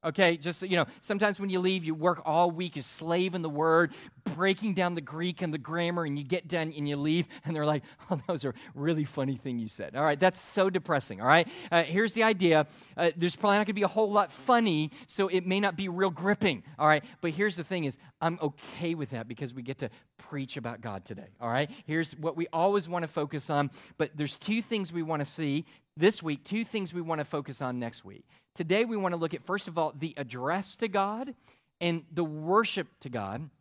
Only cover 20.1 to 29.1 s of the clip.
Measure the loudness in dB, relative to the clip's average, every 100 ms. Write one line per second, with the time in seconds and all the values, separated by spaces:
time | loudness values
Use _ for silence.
20.1 | _ -12 -8 -8 -6 -8 -8 -8 -10 -10
21.1 | -14 -16 _ -2 0 0 -6 -4 -2 -2
22.1 | -4 -6 -4 -4 2 2 2 0 -4 -4
23.1 | -4 -4 -6 -2 0 0 -4 -20 -4 -4
24.1 | -2 -6 -4 -2 -2 -2 -4 -4 -6 -4
25.1 | -2 -4 -4 -2 -2 -4 -18 _ 2 4
26.1 | 4 -4 -6 -4 -4 -2 -4 -4 -6 -4
27.1 | -4 -2 -4 -6 -6 -4 -4 -6 -8 -18
28.1 | -20 -20 _ _ -10 0 2 2 0 -2